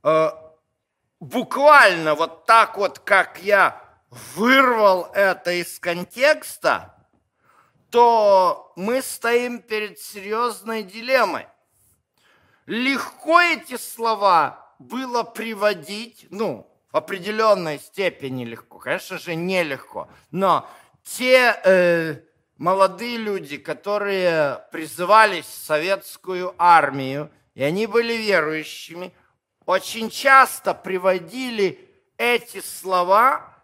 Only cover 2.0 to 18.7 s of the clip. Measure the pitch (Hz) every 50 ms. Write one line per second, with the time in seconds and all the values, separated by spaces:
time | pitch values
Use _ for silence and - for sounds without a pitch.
2 | 160 156 151 147 160 156 - - _ - 226 226 214 - - 190 202 180 - -
3 | _ - 202 190 170 - - - 180 196 202 196 180 143 - - - _ _ _
4 | _ _ 120 120 - - - 170 214 240 262 269 262 247 240 220 214 202 190 180
5 | 165 - - 196 202 190 180 185 - 175 175 175 170 - - - - 175 170 175
6 | 180 _ - 233 262 294 311 262 - - - - - 160 123 90 90 92 _ _
7 | _ _ _ _ _ _ _ _ _ _ _ _ _ _ _ _ _ _ - 233
8 | 240 240 233 226 214 202 196 190 185 175 147 - - _ _ 170 185 214 247 269
9 | 254 - - - - 233 240 240 247 247 240 226 _ _ 220 214 214 202 175 -
10 | - - - 202 190 202 214 226 240 240 214 - 196 226 226 220 208 180 196 226
11 | 226 247 262 254 226 185 156 117 - - _ _ _ _ _ _ _ _ _ _
12 | _ _ _ _ _ _ _ _ _ _ _ _ _ - 175 226 254 269 277 233
13 | - - - - - 302 330 339 349 339 320 - - - 254 233 - - - -
14 | 226 226 220 202 202 196 180 165 147 127 - - - _ _ _ 127 123 - 247
15 | 262 254 240 240 226 233 - - 220 226 220 196 202 208 202 175 147 180 202 214
16 | 233 240 _ _ - _ 185 202 226 185 131 101 - _ _ _ _ _ - 202
17 | 208 208 196 190 170 208 214 220 220 220 208 190 175 160 147 139 - - _ -
18 | 196 175 - - 143 135 131 127 123 117 113 110 - _